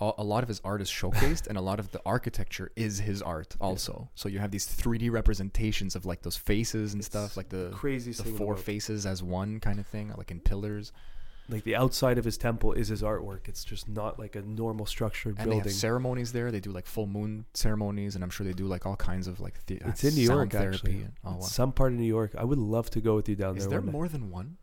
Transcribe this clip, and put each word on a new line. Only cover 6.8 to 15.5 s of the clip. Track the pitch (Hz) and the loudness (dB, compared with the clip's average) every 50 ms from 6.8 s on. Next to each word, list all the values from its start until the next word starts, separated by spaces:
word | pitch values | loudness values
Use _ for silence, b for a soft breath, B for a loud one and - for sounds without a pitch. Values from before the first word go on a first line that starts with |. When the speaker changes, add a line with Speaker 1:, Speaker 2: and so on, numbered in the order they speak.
| 107 104 | -2 -2
Speaker 1:
and | 104 101 | -4 -6
Speaker 2:
It's | - | -6
Speaker 1:
stuff, | - - 104 104 104 - | -4 -4 -4 -4 -4 -6
like, | 95 92 - | -8 -8 -6
the, | 95 92 90 87 | -6 -6 -6 -6
Speaker 2:
craziest | 98 98 - 143 135 123 120 120 113 - | -6 -4 -2 -2 -2 -2 -4 -6 -6 -6
Speaker 1:
the | 98 | -4
Speaker 2:
thing | - | -4
in | 87 | -2
the | 104 | -2
Speaker 1:
four | 104 104 104 | -2 -2 -2
Speaker 2:
world. | 92 90 | -2 -4
Speaker 1:
faces | 107 104 104 - - 107 104 101 | -4 -4 -4 -4 -4 -4 -2 -2
as | 95 92 90 92 | -2 -2 -2 -2
one | 87 90 92 98 107 110 110 | -2 -2 -2 -2 -4 -2 0
kind | - 104 101 104 | 2 2 2 2
of | 101 - | -2 -4
thing, | - 104 104 107 - | -6 -8 -8 -8 -10
like, | 98 - - | -10 -10 -10
in | 87 82 | -4 2
pillars. | - - 101 98 104 104 104 104 104 - - b b b b b b b b b b b | 4 4 4 4 2 -2 -4 -6 -8 -10 -12 b b b b b b b b b b b
Speaker 2:
Like, | 113 107 - | -6 -4 0
the | 110 104 | 0 2
outside | 117 131 131 - - 139 127 123 | 4 4 4 4 4 4 4 4
of | 120 113 | 4 2
his | 113 - - | 0 0 0
temple | - 117 113 110 - - - | 0 0 4 6 6 6 6
is | 120 110 104 | 6 2 2
his | 110 98 | 0 0
artwork. | 104 107 107 - - 101 95 - - 98 | 0 0 0 -2 -4 -6 -8 -8 -8 -8
It's | 90 - - | -8 -6 -6
just | - - - - 117 | -6 -6 -6 -6 -6
not, | 104 107 104 110 - 117 | -4 -4 -4 -4 -4 -6
like, | 110 101 - | -8 -8 -8
a | 104 | -8
normal | 98 107 110 110 113 113 110 107 104 | -8 -6 -4 -2 -2 -2 -2 -2 -4
structured | - - - 117 107 - - - 113 101 101 | -4 -2 0 0 0 0 -2 -2 -4 -2 0
Speaker 1:
And | 110 110 | 0 2